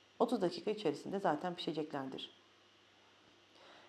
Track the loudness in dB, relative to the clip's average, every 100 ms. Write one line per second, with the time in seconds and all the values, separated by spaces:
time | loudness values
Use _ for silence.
0 | -20 2 2 4 2 2 -2 0 0 0
1 | -2 0 2 2 0 -2 -2 -2 -2 -4
2 | -4 -6 -10 -14 -20 -20 -20 -20 -20 -20
3 | -20 -20 -20 -20 -20 -20 -20 -20